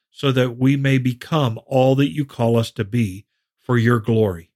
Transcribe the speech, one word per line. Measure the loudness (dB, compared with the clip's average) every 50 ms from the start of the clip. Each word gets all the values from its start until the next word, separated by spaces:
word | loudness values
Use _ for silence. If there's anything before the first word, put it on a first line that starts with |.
| _ _
so | _ -4 -2 0 2
that | 2 0 0 -2
we | 0 0 0 2
may | 2 0 0 0 0
become | 0 -2 -6 -6 -8 -4 -2 -2 0 -2 -4 -6 -8
all | -2 0 2 2 4 4
that | 2 2 -2 -2
you | -6 -8
call | -8 -4 -2 0 0 2
us | 0 0 -2 -4
to | -8 -8
be | -4 -2 -2 -2 -2 -4 -10 -16 _ _ _ _ _ _ _
for | _ -2 0 2
your | 2 2 2 2
glory. | 0 0 0 2 2 0 -2 -6 -12 _ _